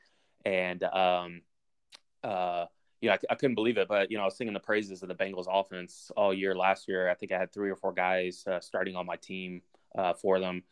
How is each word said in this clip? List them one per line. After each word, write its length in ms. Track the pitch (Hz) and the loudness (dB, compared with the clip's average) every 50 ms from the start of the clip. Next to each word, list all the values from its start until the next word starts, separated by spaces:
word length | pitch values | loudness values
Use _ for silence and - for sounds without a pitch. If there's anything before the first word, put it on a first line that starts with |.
| _ _ _ _ _ _ _ _ - | _ _ _ _ _ _ _ _ -4
And, 380 | 104 95 92 92 90 87 87 92 | -2 0 0 0 -2 -2 -2 -2
um, 580 | - - 95 92 90 90 90 87 87 87 85 - _ _ _ _ _ _ _ _ _ - - _ _ _ _ - | 0 2 4 4 4 4 2 0 -6 -10 -14 -18 _ _ _ _ _ _ _ _ _ -20 -20 _ _ _ _ -6
uh, 420 | 117 98 92 90 85 87 87 85 - - _ _ _ _ _ | -4 -2 0 0 0 0 -2 -4 -4 -8 _ _ _ _ _
you 80 | 113 113 | 2 2
know, 60 | 95 | 2
I, 40 | - - - | 2 2 -2
I 40 | 120 | 0
couldn't 200 | - 147 131 117 | 0 2 0 2
believe 240 | 104 107 120 113 104 | 2 2 2 4 2
it, 80 | 95 | 2
but, 240 | 92 104 101 98 - | 2 4 2 2 2
you 60 | 110 | 0
know, 60 | 104 98 | 0 0
I 20 | |
was 120 | 95 - | -2 -2
singing 160 | - 123 110 101 | -2 -6 -6 -4
the 60 | 95 | -6
praises 420 | - - 107 107 104 95 95 90 | -2 0 0 0 0 -2 -8 -10
of 60 | 95 | -10
the 80 | 90 92 | -10 -4
Bengals 320 | 90 95 98 95 90 90 92 | -4 -4 -4 -2 -6 -4 0
offense 600 | 95 98 98 - 92 90 90 87 - - - - - | 0 0 0 0 -6 -10 -10 -10 -14 -18 -18 -4 0
all 160 | 104 101 98 | 2 4 4
year 220 | 95 95 95 95 92 | 4 2 2 0 2
last 340 | 90 92 95 98 - - | 4 4 4 2 2 0
year. 220 | - 95 92 92 90 | -2 -2 0 2 2
I 60 | 90 | 0
think 160 | - 104 92 | 0 -2 -2
I 80 | 95 90 | -2 -2
had 120 | 92 92 | -2 -2
three 200 | - 104 101 98 | -4 -4 -4 -2
or 40 | 95 | -2
four 160 | - - 95 | -2 -4 -2
guys, 540 | 90 92 90 90 92 92 90 90 90 - - | 0 0 2 2 2 2 0 -2 -6 -6 -6
uh, 140 | 98 92 85 | -4 -4 -4
starting 360 | - - - 95 92 95 92 | -4 -4 -4 -2 -2 -2 -4
on 120 | 90 90 | -6 -6
my 80 | 90 85 | -6 -8
team, 480 | - - - 95 95 92 90 90 87 - _ _ _ _ _ - | -8 -8 -10 -10 -8 -8 -8 -10 -12 -14 _ _ _ _ _ -4
uh, 160 | 98 92 87 85 | -2 0 0 0
for 260 | - - 98 95 92 | 0 2 2 4 4
them. 220 | 92 90 90 87 - _ | 2 0 -2 -4 -8 _